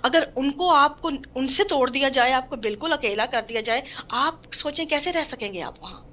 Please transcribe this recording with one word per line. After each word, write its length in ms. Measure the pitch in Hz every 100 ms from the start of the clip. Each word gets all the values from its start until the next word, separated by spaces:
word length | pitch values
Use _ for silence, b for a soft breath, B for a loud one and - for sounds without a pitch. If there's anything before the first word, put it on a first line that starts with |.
| 254
अगर 280 | 320 285 -
उनको 320 | 269 285 359
आपको, 420 | 302 294 294 330 277 - 254
उनसे 260 | 262 -
तोड़ 260 | 415 294 254
दिया 200 | 262 269
जाए, 220 | 262 247
आपको 240 | 262 262 262
बिल्कुल 360 | 214 208 320
अकेला 340 | 294 226 202 247
कर 160 | 247
दिया 200 | 220 226
जाए, 220 | 220 233 - B B
आप 300 | 240 262 330 -
सोचें 340 | - 302 311 320
कैसे 240 | 294 330
रह 120 | 339
सकेंगे 380 | 302 - 202 185
आप 140 | 139 -
वहाँ? 200 | 180 - -